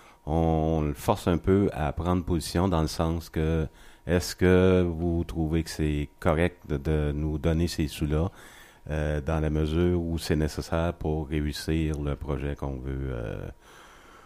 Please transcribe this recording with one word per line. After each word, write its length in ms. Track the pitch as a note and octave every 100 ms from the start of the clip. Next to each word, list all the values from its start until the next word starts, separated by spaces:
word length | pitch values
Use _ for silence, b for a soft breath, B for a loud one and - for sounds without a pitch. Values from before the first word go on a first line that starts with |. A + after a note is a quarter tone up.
| b b -
on, 60 | E2 E2 D#2+ D#2 D#2+
on 40 |
le 100 | D2+
force 340 | C#2+ - G#2 -
un 100 | E2
peu 300 | - G2 G2+
à 180 | - D2+
prendre 320 | C2+ E2+ F2+
position 460 | E2 F2 - F2 F#2+
dans 100 | E2
le 60 | D#2
sens 400 | - E2 E2+ -
que 380 | - D#2+ D#2+ D2+ b b b -
est-ce 260 | F2+ -
que 480 | - F2+ F#2 F#2 F#2 F2
vous 360 | E2 F2 E2+ E2+
trouvez 380 | E2+ D#2+ E2
que 60 | D#2
c'est 380 | - D2+ D2 D2 -
correct 420 | F2+ D#2 F2 - -
de, 80 | D2
de 340 | C#2+ D#2 D2
nous 240 | D2 D#2 D2+
donner 300 | D#2+ D#2+ E2
ces 200 | - D2
sous-là, 420 | - D2+ D2+ F2+ - b b b b -
euh, 300 | D2+ D2+ D2+
dans 220 | D2 D#2+
la 80 | D#2
mesure 520 | D2+ D#2 D#2+ F2 F2
où 160 | E2 E2
c'est 200 | - D#2
nécessaire 560 | D#2 - - E2 E2+
pour 340 | - D#2 D#2 D2
réussir 720 | D#2 D2 C#2+ - D#2+ D#2 D2
le 160 | D2 C#2
projet 400 | - C#2 C#2+ C#2+
qu'on 220 | C#2+ C2
veut, 320 | C2 C2+ C2+
euh, 340 | A#1+ A1 G1+ G1+ - b b b b b b